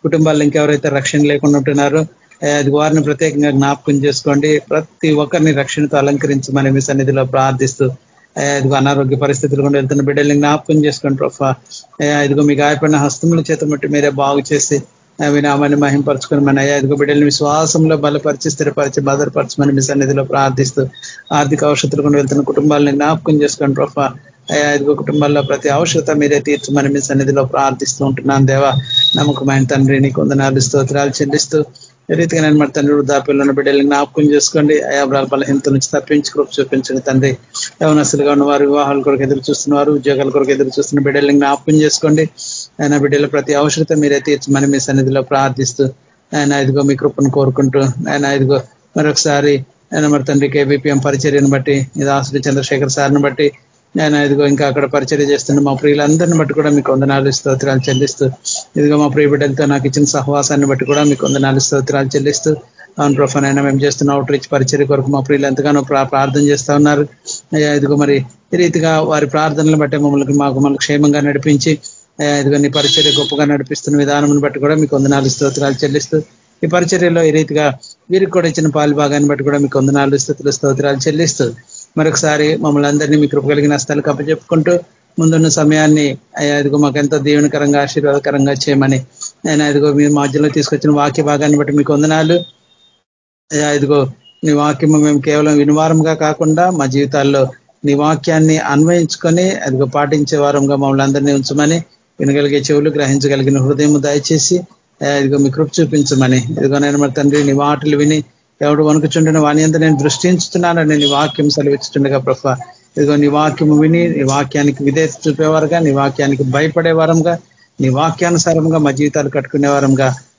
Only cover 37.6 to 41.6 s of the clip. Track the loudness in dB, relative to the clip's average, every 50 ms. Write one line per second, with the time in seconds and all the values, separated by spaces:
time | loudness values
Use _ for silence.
37.6 | -12 -12 -6 _ 0 2 2 2 2 2 0 0 0 2 2 2 2 2 2 2
38.6 | 2 2 2 2 0 0 -2 0 0 0 0 0 0 -2 -2 -2 -2 -4 -4 -4
39.6 | -2 0 0 2 2 2 0 0 0 0 0 0 -2 0 0 0 2 2 2 0
40.6 | 0 -2 -2 -4 -4 -2 -2 0 0 0 0 2 2 4 4 2 2 2 0 -2